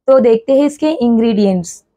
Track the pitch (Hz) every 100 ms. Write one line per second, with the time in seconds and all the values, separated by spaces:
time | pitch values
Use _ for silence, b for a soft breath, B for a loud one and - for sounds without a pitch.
0 | - 262 233 226 - 269 285 294 311 320
1 | 240 233 226 214 202 185 170 - _